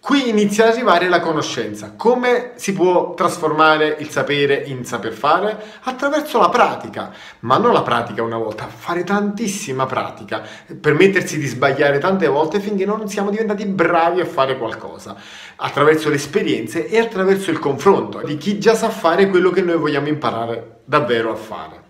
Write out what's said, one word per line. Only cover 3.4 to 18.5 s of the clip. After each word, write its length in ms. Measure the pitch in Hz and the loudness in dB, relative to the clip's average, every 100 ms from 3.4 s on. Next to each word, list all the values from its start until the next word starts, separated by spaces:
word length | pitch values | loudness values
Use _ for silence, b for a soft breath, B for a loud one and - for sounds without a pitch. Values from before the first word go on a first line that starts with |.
| 156 151 156 156 156 151 | -2 4 4 4 2 0
il 100 | 147 | -6
sapere 460 | - 135 143 143 139 | -4 -2 0 2 0
in 280 | 139 127 | -2 -8
saper 280 | 120 117 110 | -8 -6 -8
fare? 440 | 110 143 170 202 214 B B | -4 0 2 0 -6 B B
Attraverso 580 | - 254 277 302 294 233 | -10 -4 -2 -2 0 2
la 80 | 196 | 4
pratica, 640 | 247 202 - 110 107 95 B B B | 4 2 0 -10 -10 -10 B B B
ma 160 | 113 135 | 0 2
non 160 | 233 | 4
la 100 | 180 | 2
pratica 420 | 131 120 117 113 | 2 -2 -2 -4
una 120 | 113 117 | -4 -4
volta, 300 | 110 104 - | -6 -8 -12
fare 380 | - - 175 | -14 -8 -6
tantissima 840 | 180 202 208 202 226 190 - 131 131 | -2 -2 -2 -4 -6 -6 -6 -4 -2
pratica, 560 | 127 110 - 101 110 B B B 143 | -2 -6 -10 -10 -10 B B B -6
permettersi 580 | 151 151 190 190 - 151 | 0 4 4 4 -2 -4
di 80 | 139 | -6
sbagliare 520 | 120 139 135 143 139 | 0 0 2 2 2
tante 280 | 160 190 160 | 0 0 0
volte 320 | 139 156 208 | 2 0 0
finché 260 | 202 202 | -2 -2
non 240 | 196 214 208 | -2 -2 -4
siamo 220 | - 202 | -4 -2
diventati 340 | 208 220 202 | -2 -2 -2
bravi 560 | 202 190 170 170 170 175 | -4 0 2 4 2 2
a 60 | 160 | -2
fare 320 | - 135 127 | 0 0 0
qualcosa, 560 | 113 - 80 80 - 101 B B B | -4 -8 -12 -14 -16 -16 B B B
attraverso 540 | B 135 139 147 156 156 | B -6 2 4 4 2
le 80 | 143 | -2
esperienze 720 | - 202 175 120 117 170 156 | -2 -2 0 -2 -4 -6 0
e 100 | 226 | 0
attraverso 540 | - 185 190 190 - | 0 0 2 2 0
il 80 | 156 | -2
confronto 640 | 147 131 196 196 110 101 | -2 2 4 4 0 -8
di 140 | 120 143 | -8 -6
chi 200 | 202 | -4